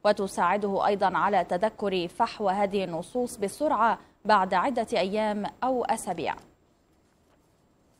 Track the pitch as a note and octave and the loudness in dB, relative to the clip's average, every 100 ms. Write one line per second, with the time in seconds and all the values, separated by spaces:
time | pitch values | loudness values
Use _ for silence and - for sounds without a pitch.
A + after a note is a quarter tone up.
0 | G#3 G#3 F#3+ - F3 G3+ G3+ F#3+ - G3 | 0 2 -2 0 0 2 0 0 2 2
1 | F#3+ E3+ F#3 G3 F3 F3+ A3 - G#3 F#3 | 2 2 2 2 0 0 -2 -2 -2 -2
2 | E3+ - A#3 - G3+ G3 G3+ G3+ F3+ E3 | -4 -2 -2 0 -2 0 0 0 -4 -6
3 | F3 B3 B3 - G3 - D4+ G#3+ A3+ F#3+ | -6 -4 -4 -4 -6 -2 -2 2 2 0
4 | - _ G3+ G#3 F#3+ F#3+ A#3+ A#3+ G#3+ G#3 | -6 _ 2 4 4 2 0 -2 -2 0
5 | F#3+ G#3+ G#3+ G#3 G3+ - B3+ B3+ - A3+ | 0 0 -2 -2 -6 -4 -2 -2 -2 -2
6 | G#3 F3 A2+ - - _ _ _ _ _ | -4 -6 -6 -6 -12 _ _ _ _ _
7 | _ _ _ _ _ _ _ _ _ _ | _ _ _ _ _ _ _ _ _ _